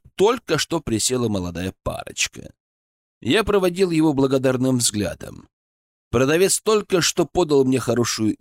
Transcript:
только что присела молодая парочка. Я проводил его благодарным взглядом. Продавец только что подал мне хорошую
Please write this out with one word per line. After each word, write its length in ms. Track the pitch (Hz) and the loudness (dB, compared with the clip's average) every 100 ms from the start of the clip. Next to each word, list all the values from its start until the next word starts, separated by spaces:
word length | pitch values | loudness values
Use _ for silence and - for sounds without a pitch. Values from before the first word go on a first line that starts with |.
| - - | -8 0
только 420 | 196 254 - 156 | 0 0 -2 -4
что 240 | - 165 | -2 -6
присела 480 | 135 113 - 127 117 | -2 -2 -2 -2 -2
молодая 440 | 101 90 85 95 - | -2 -6 -8 -8 -8
парочка. 720 | - - - - - - - - _ _ _ _ _ _ | -10 -10 -10 -6 -6 -8 -20 -20 _ _ _ _ _ _
Я 220 | - 175 | -2 0
проводил 480 | 214 202 185 175 190 | 2 0 0 0 0
его 220 | 165 160 | 2 2
благодарным 680 | 135 135 135 127 127 131 127 | 2 2 2 0 0 0 0
взглядом. 680 | 117 104 92 78 - - - _ _ _ _ _ _ | 0 -2 -4 -6 -14 -16 -20 _ _ _ _ _ _
Продавец 480 | 117 131 160 190 - | 0 2 2 2 0
только 420 | - 220 202 185 | 0 0 2 0
что 240 | 151 - 170 | 0 0 -2
подал 380 | 175 170 143 131 | 0 2 4 4
мне 140 | 131 | 2
хорошую 560 | 110 117 117 - 110 - | 0 0 0 0 -2 -2